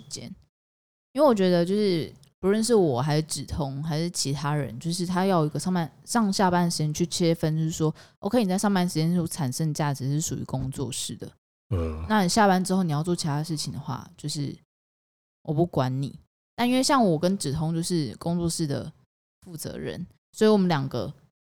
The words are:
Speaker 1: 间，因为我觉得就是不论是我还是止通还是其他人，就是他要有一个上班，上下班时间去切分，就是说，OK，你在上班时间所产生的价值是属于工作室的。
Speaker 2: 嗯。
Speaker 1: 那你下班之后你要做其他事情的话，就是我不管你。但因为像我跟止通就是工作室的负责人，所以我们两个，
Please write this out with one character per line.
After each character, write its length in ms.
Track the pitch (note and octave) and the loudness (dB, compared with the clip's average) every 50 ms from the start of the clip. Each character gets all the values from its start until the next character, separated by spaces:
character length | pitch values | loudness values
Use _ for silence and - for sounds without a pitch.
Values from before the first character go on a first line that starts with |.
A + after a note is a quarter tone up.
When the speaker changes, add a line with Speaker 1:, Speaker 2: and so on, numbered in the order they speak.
| - - | -6 -12
Speaker 1:
间， 260 | - - B2 A#2+ - - _ _ _ _ _ _ _ _ _ _ _ _ _ _ - | -14 -12 -12 -14 -14 -18 _ _ _ _ _ _ _ _ _ _ _ _ _ _ 0
因 80 | C4 | 4
为 80 | D#4 C#4 | 6 6
我 60 | A#3 | 6
觉 160 | G3 F#3+ F3+ | 6 4 4
得 120 | F3 E3+ F3 | 4 4 4
就 120 | F3 G3 | 2 2
是 360 | G#3+ G#3+ G3 F3 D#3+ A#2+ - - - - _ _ _ | 2 2 2 2 0 -2 -4 -8 -16 -20 _ _ _
不 80 | - F#3+ | 0 0
论 160 | G3+ A3 A3 | 2 2 2
是 100 | A#3 A#3+ | 4 4
我 240 | G#3 F3+ D3+ B2 A#2 C#3 | 4 4 4 2 2 2
还 140 | D3+ D3 | 2 2
是 60 | D#3 D#3 | 0 0
止 200 | D3+ - D3 C3 | -2 -6 -10 -8
通 380 | - - - C#3+ C3+ C3+ C#3 D#3 | -6 -6 -6 -4 -4 -6 -6 -6
还 140 | E3 D3 D#3 | -4 -4 -2
是 100 | E3 F3 | -4 -4
其 240 | - - - C3+ D3 | -4 -4 -4 -4 -4
他 220 | C#3 D3 C#3+ D3+ | -4 -2 -2 -2
人， 240 | D3 C#3 - A2 B2 | -2 -2 -4 -6 -8
就 100 | - E3 | -6 -6
是 160 | F3 F#3 F3 | -4 -4 -4
他 200 | F3 F3+ F3+ F#3 | -2 0 0 2
要 140 | G3 F#3 E3 | 4 4 2
有 60 | D3+ | 2
一 40 | D3+ | 0
个 100 | - D3+ | -2 -4
上 120 | - F#3 F#3 | -4 -2 -2
班， 200 | F3 E3 - - _ - | -2 -2 -4 -8 _ -8
上 260 | - - A#3+ A3 G3 G3 | -2 0 2 2 2 2
下 180 | - G3+ F3+ | 2 4 4
班 200 | F3 F3 F3 E3+ | 4 4 2 2
时 80 | F3 - | 0 0
间 160 | D#3 D3+ D3 | -2 -2 0
去 120 | - F3 | 0 -2
切 280 | E3+ - - F3+ E3 E3+ | -2 0 2 2 2 2
分， 200 | - - D#3 D#3 | 2 0 0 0
就 80 | D#3+ D#3+ | 0 0
是 80 | D#3+ | -2
说， 240 | F3+ - D#3+ D#3 - - - - _ _ | 0 0 0 0 0 -4 -10 -20 _ _
OK， 220 | - G3+ A3+ B3+ A3 | -4 0 2 2 2
你 60 | F#3 | 2
在 80 | F3+ | 2
上 160 | G3+ - G3+ G3+ | 2 2 2 2
班 160 | F#3 F3+ F3+ | 2 2 2
时 60 | - | 0
间 200 | D#3 D#3+ E3 F3 | 0 0 2 2
所 140 | F3+ D#3+ E3+ | 0 0 -2
产 240 | - - D3 B2+ - | -2 -4 -4 -2 -2
生 160 | - D#3+ D#3 | -2 -2 -2
的 60 | D3 | -2
价 180 | - D#3 D3 C#3 | 0 -2 -2 -2
值 160 | - C3+ C#3 | -2 -2 -2
是 100 | C#3+ D3+ | -2 -2
属 160 | D#3+ - - | -2 -4 -4
于 60 | - A#2 | -6 -6
工 260 | - - C3 C3 C3+ | -6 -6 -4 -4 -6
作 200 | C3+ G#3 C3+ A#2 | -6 -6 -6 -6
室 240 | - - - - A2+ | -6 -6 -8 -8 -8
的。 140 | - - A#2+ - _ _ _ _ _ _ - - | -10 -12 -14 -16 _ _ _ _ _ _ -4 -2
Speaker 2:
嗯。 300 | E2+ E2 D#2+ D#2 D#2 E2 E2 | -2 -2 -2 -4 -6 -2 0
Speaker 1:
那 140 | - G#2+ G2 | 2 2 2
你 60 | F3 | 2
下 180 | - A#3 G#3 G3 | 4 4 6 6
班 160 | F#3 F#3 F3+ | 4 4 2
之 80 | - F#3 | 0 0
后 100 | F#3+ F#3 | 0 0
你 80 | D#3+ | 0
要 120 | C#3+ D3 D#3+ | 0 0 0
做 120 | F3+ F3 | 0 -2
其 120 | E3+ - | -2 -2
他 180 | D#3 C#3+ D3 D#3 | -2 -2 -2 -4
事 100 | - D#3+ | -4 -4
情 160 | D3 - C#3+ | -6 -6 -6
的 80 | - C3+ | -8 -8
话， 320 | - - B2+ - - - - | -8 -8 -8 -8 -10 -14 -16
就 100 | - - | -12 -10
是 300 | D3 D#3+ D3+ C#3+ - - - _ _ _ _ _ _ _ _ _ _ _ _ _ _ _ _ _ | -8 -6 -4 -6 -6 -8 -10 _ _ _ _ _ _ _ _ _ _ _ _ _ _ _ _ _
我 100 | - D3 | -2 0
不 140 | D#3 F3 | 0 0
管 340 | F3 - D#3 B2+ B2+ B2+ C3+ | 2 2 0 0 0 0 -2
你。 180 | C#3+ - - - _ _ _ _ _ _ _ | -4 -6 -8 -12 _ _ _ _ _ _ _
但 100 | - A#3+ | -2 0
因 80 | B3 B3+ | 2 2
为 80 | B3+ C4 | 2 4
像 220 | - D4 C4+ A#3 | 4 4 4 6
我 140 | F#3+ D#3+ D3 | 4 4 2
跟 180 | F3 F3+ G3 | 2 0 0
止 160 | G3 - D3 C3 | 0 -2 -2 -2
通 220 | D#3 D#3 D#3+ E3 | -2 -2 -2 -2
就 80 | E3 E3+ | -2 -2
是 340 | - F3+ E3 D3 A2 - - | 0 0 -2 -2 -2 -6 -6
工 200 | - E3+ E3+ F3 | -4 -4 -2 -2
作 100 | E3+ E3 | -2 -2
室 180 | - - E3 | -2 -2 -2
的 240 | C#3 C3+ - - D#3 - _ _ _ _ _ _ _ _ _ - | -2 -2 -4 -6 -8 -14 _ _ _ _ _ _ _ _ _ -20
负 120 | F#3+ E3+ | -16 -14
责 220 | D#3 - - - | -12 -10 -10 -10
人， 300 | - D3 - D#2 - F3+ - _ _ _ _ - | -10 -8 -8 -8 -10 -10 -12 _ _ _ _ -2
所 160 | - G#3+ G#3+ | 2 4 6
以 20 | |
我 60 | G#3+ | 6
们 100 | G3+ F#3 | 6 4
两 220 | F3+ E3 C#3 C3+ C3 | 4 2 0 0 -2
个， 240 | - A#2+ F#2 - - _ _ _ _ _ _ _ _ | -4 -6 -6 -6 -8 _ _ _ _ _ _ _ _